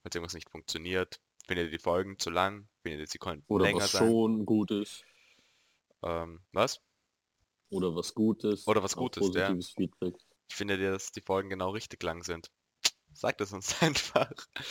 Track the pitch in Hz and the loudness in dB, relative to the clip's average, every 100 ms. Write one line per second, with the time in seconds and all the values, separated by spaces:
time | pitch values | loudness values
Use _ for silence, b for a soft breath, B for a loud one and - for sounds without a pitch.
0 | 107 87 85 87 - 80 - 87 82 92 | -10 -8 -8 -10 -14 -14 -8 -6 -2 0
1 | 92 - _ - - 90 85 80 - 87 | -2 -6 _ -16 -4 -2 0 -2 0 0
2 | 98 98 - 85 95 104 104 _ 87 76 | 0 -4 -2 2 2 0 -12 _ -8 -8
3 | 76 - - 80 - 104 95 98 101 95 | -8 -8 -8 -8 0 4 4 4 2 4
4 | 113 113 110 110 104 110 101 104 104 - | 6 6 4 2 2 2 2 -2 -4 -10
5 | - _ _ _ _ _ _ _ _ _ | -18 _ _ _ _ _ _ _ _ _
6 | 87 85 85 82 - - 123 - _ _ | -6 -4 -6 -12 -4 2 2 0 _ _
7 | _ _ _ _ _ _ _ 95 92 82 | _ _ _ _ _ _ _ -2 0 0
8 | - - 110 104 107 101 - 107 98 - | -2 2 2 2 0 0 4 4 2 0
9 | - - 98 90 95 90 90 - 95 - | -4 0 2 2 2 0 -2 -2 -4 -2
10 | 92 87 _ _ - - 101 95 95 95 | -6 -6 _ _ -14 -6 -2 0 0 -2
11 | - - - 95 98 95 92 104 - - | -4 -10 -2 0 0 -2 -2 -4 -8 -6
12 | 87 85 87 85 82 _ _ _ - - | -6 -4 -6 -8 -10 _ _ _ -2 -2
13 | _ - 120 - 98 98 - - 165 139 | _ -4 -4 -2 -4 -6 -6 2 2 2
14 | - - 135 - - - B | 0 0 0 -4 -14 -12 B